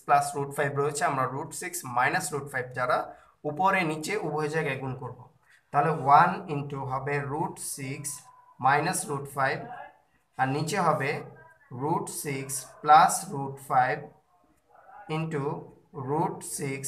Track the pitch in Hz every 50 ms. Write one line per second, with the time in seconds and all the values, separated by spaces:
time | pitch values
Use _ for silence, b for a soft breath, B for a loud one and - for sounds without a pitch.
0 | - - 147 143 143 - - 143 139 139 - 156 147 135 - 139 143 147 160 -
1 | 180 160 139 135 131 123 131 143 165 - - - 180 180 - - - 127 120 123
2 | 127 143 165 180 - - 156 139 139 139 - 127 123 - - 127 127 131 165 -
3 | - B B B B B B B - 147 147 143 185 190 190 190 170 156 156 156
4 | - - 202 214 - 151 147 151 151 143 156 160 143 139 131 127 135 131 123 -
5 | 131 120 - - - - _ _ b b b b b _ - 143 151 160 151 139
6 | 131 135 143 156 170 180 180 - - - 147 143 143 139 143 135 135 131 131 135
7 | 135 143 143 143 135 131 143 160 175 185 180 - - - - - 135 131 139 -
8 | - - - - - - - - - - - - 123 131 143 151 160 180 185 -
9 | - - 143 139 139 - - 143 131 139 156 - - - - - - - - _
10 | _ _ _ _ _ _ _ - 131 131 139 151 160 165 208 196 175 160 147 135
11 | 135 143 165 - - - - - - - - _ _ _ 131 127 139 156 175 -
12 | - - - - - 151 135 131 135 135 - - - - - - - 151 151 160
13 | 180 190 - - - - 147 139 139 135 135 - - - 147 131 127 131 147 151
14 | - - - _ _ _ _ _ _ _ _ _ _ _ - - - - - -
15 | - - 156 160 160 160 156 143 135 151 165 - - - - - _ _ - 151
16 | 127 135 147 165 180 185 - - - - - - 151 135 135 135 -